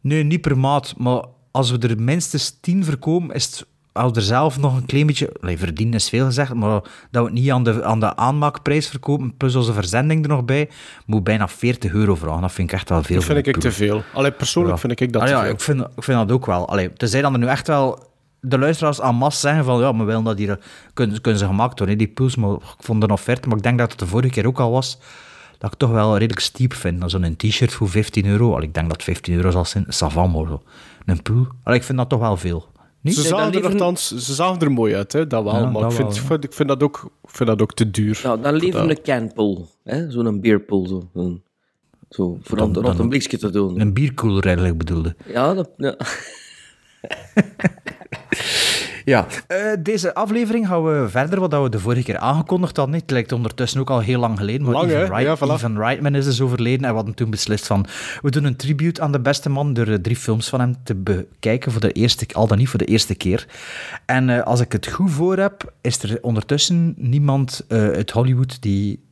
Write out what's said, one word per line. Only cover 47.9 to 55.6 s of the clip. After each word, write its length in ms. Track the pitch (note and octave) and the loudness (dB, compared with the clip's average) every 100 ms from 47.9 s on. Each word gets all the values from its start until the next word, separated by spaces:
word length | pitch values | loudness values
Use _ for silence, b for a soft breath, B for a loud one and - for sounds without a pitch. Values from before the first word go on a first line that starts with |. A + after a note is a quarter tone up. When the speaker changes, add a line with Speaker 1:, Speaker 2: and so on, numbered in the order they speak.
| - - - - B B B B B B B | -16 -18 -18 -8 B B B B B B B
Speaker 1:
Ja, 220 | - B2+ E2+ B - | 2 2 2 B -6
eh, 260 | F#3 G#3+ G#3+ | -2 -2 -2
deze 320 | D#3+ G#3+ F3 | -2 -2 -2
aflevering 520 | - G#3 A3 A3+ A#3 G#3 | -2 -2 0 0 0 0
gaan 160 | F3 | 2
we 220 | D#3+ D3+ A#2+ | 2 2 0
verder, 320 | A2 D3 F#3+ | 0 0 0
wat 100 | F#3 | 0
dat 120 | D3 | 2
we 60 | C3+ | 0
de 100 | G#2+ | 0
vorige 240 | G2 B2 | 0 0
keer 160 | B2 G#2 | 0 -2
aangekondigd 580 | A#2+ D3 D#3 F3+ F3+ - | 0 0 0 0 0 -2
hadden. 180 | C3+ | -2
Het 160 | E3 - | -2 -2
lijkt 220 | C3 A#2 | -2 0
ondertussen 480 | B2 A#2 - B2 C3+ | -2 -2 -2 -4 -2
ook 100 | C3 | 0
al 100 | B2+ | 0
heel 200 | G#2 B2 | 0 0
lang 180 | A#2+ G#2+ | 0 0
geleden, 240 | G2+ B2 | -2 -2
maar 100 | C#3 | 0
Speaker 2:
Lang, 140 | B2+ E3+ | 2 2
Speaker 1:
Ivan 100 | D3+ | 2
Speaker 2:
hè? 60 | - | 0
Speaker 1:
Wright-, 200 | G#2 C3+ | 0 0
Speaker 2:
Ja, 100 | D#3+ | 0
voilà. 140 | C#3 | 0
Speaker 1:
Ivan 220 | D3 | 0